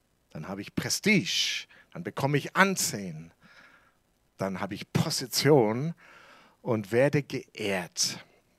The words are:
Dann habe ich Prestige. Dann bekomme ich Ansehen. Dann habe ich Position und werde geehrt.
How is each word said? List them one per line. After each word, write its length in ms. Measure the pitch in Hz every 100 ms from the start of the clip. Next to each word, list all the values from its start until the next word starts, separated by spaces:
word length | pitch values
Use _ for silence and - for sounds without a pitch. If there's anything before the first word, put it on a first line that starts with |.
| _ _ _
Dann 160 | - 78
habe 140 | 98
ich 140 | 101
Prestige. 920 | - 117 - 190 208 92 - - - - - -
Dann 120 | -
bekomme 340 | 90 - 135 147
ich 160 | 160
Ansehen. 800 | 165 196 190 - 113 95 78 82 _ - - - - _ _ _ _ _ -
Dann 240 | 98 92
habe 140 | 98
ich 180 | 98 -
Position 1040 | - - - 127 - 135 147 107 113 156 165 - - - - - _
und 300 | - 110 98
werde 300 | 113 139 147
geehrt. 1000 | - 131 - - 107 95 87 - - - - _ _